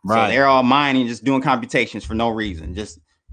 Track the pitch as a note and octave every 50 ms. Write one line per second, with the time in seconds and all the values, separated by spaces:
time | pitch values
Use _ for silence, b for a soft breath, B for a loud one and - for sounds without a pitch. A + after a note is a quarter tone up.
0 | - F#2 A2 A2+ A2+ G#2 A2+ C3 C#3 C#3 C3+ C3 B2 B2 B2+ C#3+ D3 C#3+ C3 C3
1 | B2 A#2 A#2+ A2 G#2+ C#3 C3+ C3 C3 D#3 C3 A#2+ A2+ - - C3+ A#2 - - G#2
2 | - - A2 A2 A#2 A#2+ A2 A2 A2 G#2 F2+ D#2+ - C#2+ D2+ G2 G#2+ F#2+ - -
3 | _ _ _ _ _ _